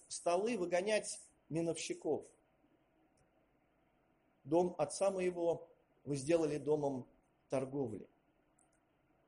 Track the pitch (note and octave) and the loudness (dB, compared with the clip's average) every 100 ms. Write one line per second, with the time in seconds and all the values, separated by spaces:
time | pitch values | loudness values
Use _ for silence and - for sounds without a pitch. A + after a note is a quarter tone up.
0 | - - - F3 A3 A#3 F3 F3 G3+ G#3+ | -12 -4 0 2 2 0 0 0 2 2
1 | G#3 - - _ - D3+ E3+ D#3+ - E3+ | 0 -8 -14 _ -6 -2 -2 -2 -6 -4
2 | F3 B2+ - - _ _ _ _ _ _ | -2 -2 -4 -18 _ _ _ _ _ _
3 | _ _ _ _ _ _ _ _ _ _ | _ _ _ _ _ _ _ _ _ _
4 | _ _ _ _ C3+ D#3+ F3+ F3+ D3 - | _ _ _ _ 2 4 4 2 -2 0
5 | G3 F#3+ F#3 F3 E3+ D#3 - _ _ _ | 0 2 0 0 0 0 -4 _ _ _
6 | - C#3+ C3 E3 D#3 D3 C#3 D3+ C#3+ C3 | -6 -4 2 4 4 0 0 2 0 -2
7 | A#2+ _ _ _ _ C3+ C3 C#3 B2 G2+ | -8 _ _ _ _ -2 -2 -2 -4 -6
8 | - _ _ _ _ _ _ _ _ _ | -12 _ _ _ _ _ _ _ _ _
9 | _ _ | _ _